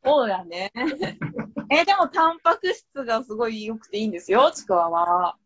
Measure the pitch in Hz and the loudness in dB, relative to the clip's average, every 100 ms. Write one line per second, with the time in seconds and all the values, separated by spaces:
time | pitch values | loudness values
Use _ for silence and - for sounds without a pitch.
0 | 254 294 233 190 175 170 196 233 302 285 | 4 2 2 -2 -6 -8 -8 -4 -6 -4
1 | 359 - - - - - - 294 339 392 | -8 -6 -10 -8 -10 -10 0 2 2 2
2 | 330 359 330 330 330 - 370 - _ 277 | 2 2 0 2 0 0 -2 -4 _ -12
3 | 240 226 247 214 233 220 214 226 - 208 | -4 -4 -4 -4 -4 -4 -8 -10 -8 -4
4 | 220 170 - 208 294 - - 180 170 170 | -4 -6 0 4 4 2 0 0 2 2
5 | 170 175 175 - | 2 2 0 -4